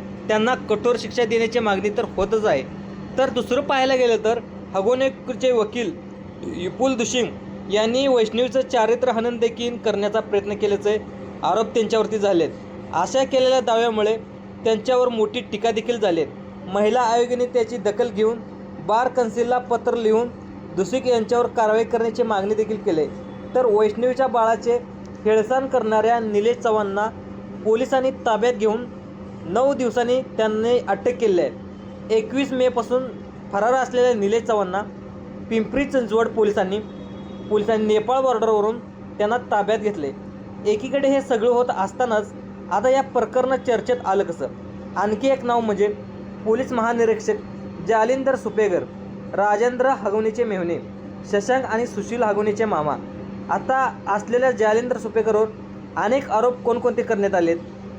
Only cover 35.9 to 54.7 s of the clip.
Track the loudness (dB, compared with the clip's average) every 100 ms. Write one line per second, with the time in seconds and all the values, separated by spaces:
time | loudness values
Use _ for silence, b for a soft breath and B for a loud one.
35.9 | 0 2 2 2 2 2 2 0 -2 -6
36.9 | -14 -14 -14 -14 -10 -2 0 2 2 4
37.9 | 2 2 2 2 2 4 4 2 -2 -8
38.9 | -16 -12 -2 0 0 0 0 2 0 0
39.9 | -2 -6 -8 -14 -14 -14 -4 0 0 0
40.9 | 2 4 2 2 2 4 4 2 0 -2
41.9 | 0 0 0 -2 -10 -16 -12 -4 0 4
42.9 | 2 2 0 0 0 2 0 0 0 0
43.9 | -2 0 0 0 -4 -8 -8 -14 -14 -8
44.9 | -2 -2 0 2 0 2 0 0 0 0
45.9 | -2 -10 -14 -14 -8 -2 0 0 0 0
46.9 | 2 2 2 0 -4 -4 -12 -12 -8 0
47.9 | 2 4 2 2 0 -2 0 2 2 -2
48.9 | -12 -14 -12 -6 0 2 2 2 2 2
49.9 | 2 0 0 0 0 -2 0 -2 -4 -6
50.9 | -14 -14 -12 -2 -2 2 0 0 -2 -2
51.9 | -6 -6 0 0 2 0 0 0 0 0
52.9 | -4 -8 -12 -12 -10 -4 -4 0 0 0
53.9 | -2 -4 -2 0 2 2 4 4